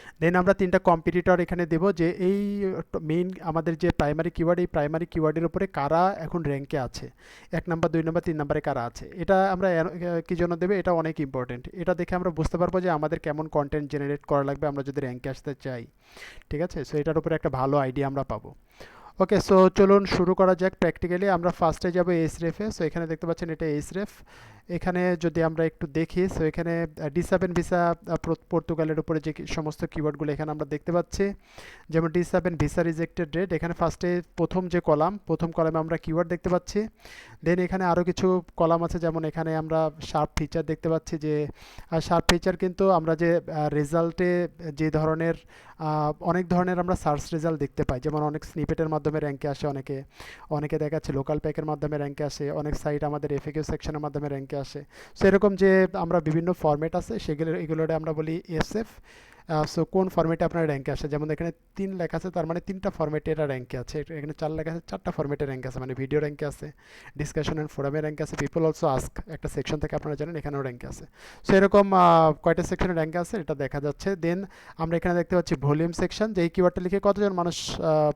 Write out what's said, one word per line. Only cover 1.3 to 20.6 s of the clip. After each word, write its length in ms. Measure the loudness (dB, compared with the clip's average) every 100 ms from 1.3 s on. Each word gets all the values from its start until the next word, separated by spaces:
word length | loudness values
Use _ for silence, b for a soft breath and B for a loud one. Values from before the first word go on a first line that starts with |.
| 4
এখানে 260 | 2 -2 0
দেব, 260 | 2 2
যে 180 | 2 0
এই 640 | 2 0 2 0 -2 -2 -4 -6 -8
মেইন 280 | -2 -2 -2 -4
আমাদের 360 | -4 -2 0 0
যে 140 | 0
প্রাইমারি 400 | 2 0 0 -2
কিওয়ার্ড, 300 | 0 2 2
এই 60 | 2
প্রাইমারি 400 | 0 0 -2 -4
কিওয়ার্ডের 380 | 0 0 2
উপরে 220 | 0 0 -2
কারা 500 | -2 0 4 4 2
এখন 240 | -4 -4
র্যাঙ্কে 360 | -2 -2 -2 -4
আছে, 320 | -4 -8 -14 -16 B B B
এক 160 | -6 -2
নাম্বার, 220 | 0 0
দুই 120 | 0
নাম্বার, 200 | 0 -2
তিন 140 | -2 -4
নাম্বারে 240 | -4 -4
কারা 240 | -2 -4
আছে, 260 | -4 -8 -16
এটা 380 | -10 2 4 4
আমরা 180 | 2 2
এর, 160 | 2 0
আহ, 340 | -2 -4 -4 -2
কি 80 | -2
জন্য 200 | 0 0
দেবে, 220 | 0 2
এটা 140 | 2
অনেক 280 | 2 0 -2
ইম্পর্টেন্ট। 480 | -4 -4 -4 -8 -10
এটা 220 | -6 -2
দেখে 200 | -2 -2
আমরা 160 | -2 -2
বুঝতে 280 | -2 -2 0
পারবো 220 | 0 0
যে 100 | 0
আমাদের 280 | 0 0 -4
কেমন 300 | -4 -6 -2
কনটেন্ট 420 | -2 0 -2 -4
জেনারেট 320 | -4 -4 -4
করা 200 | 0 0
লাগবে 220 | 2 -2 -4
আমরা 160 | -4
যদি 180 | -4 -4
র্যাঙ্কে 280 | -4 -6 -8
আসতে 240 | -8 -10 -10
চাই, 260 | -8 -10 -12 _ B B B B -8
ঠিক 100 | -4
আছে? 220 | -4 -4
So, 140 | -4 -2
এটার 220 | 0 0
উপরে 160 | 0
একটা 140 | -2 0
ভালো 280 | 0 2 2
আইডিয়া 320 | 2 0 -2
আমরা 160 | -2
পাবো। 300 | -4 -6 -10 -20 _ B B B B -2
ওকে, 160 | 2 2
so 320 | 6 8 8
চলুন 360 | 8 8 8
শুরু 300 | 6 2 2
করা 200 | 4 4
যাক 180 | 4